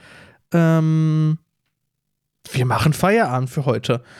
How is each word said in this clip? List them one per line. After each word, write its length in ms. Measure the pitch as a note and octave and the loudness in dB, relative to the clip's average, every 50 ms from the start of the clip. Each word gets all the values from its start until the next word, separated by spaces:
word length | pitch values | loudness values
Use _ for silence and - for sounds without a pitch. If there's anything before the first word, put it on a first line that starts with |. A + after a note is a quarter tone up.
| - - - - - - _ _ _ _ - | -20 -20 -20 -20 -20 -20 _ _ _ _ 0
Ähm, 880 | E3+ E3 E3 D#3+ D#3+ D#3 D#3+ D#3 D#3+ D#3 D#3 D#3 D#3 D#3 D#3 D#3 D#3+ _ _ _ _ _ _ _ _ _ _ _ _ _ _ _ _ _ _ _ _ - - | 2 2 4 2 2 2 2 2 0 0 0 0 0 0 0 -2 -2 _ _ _ _ _ _ _ _ _ _ _ _ _ _ _ _ _ _ _ _ -16 -8
wir 160 | - C3 B2 | -4 -2 -2
machen 260 | B2 A#2 A2 - D#3 D3 | 0 0 0 0 0 0
Feierabend 560 | - - F#3+ G#3 A#3 A3 C#3 B2 B2+ C3 B2 | 0 0 2 2 2 0 0 -2 -4 -4 -6
für 160 | - D#3 C3 | -6 -4 -2
heute. 380 | C#3 A#2 G#2+ - - A#2+ A#2+ - - - - | -2 -2 -2 -2 -4 -4 -4 -6 -10 -20 -20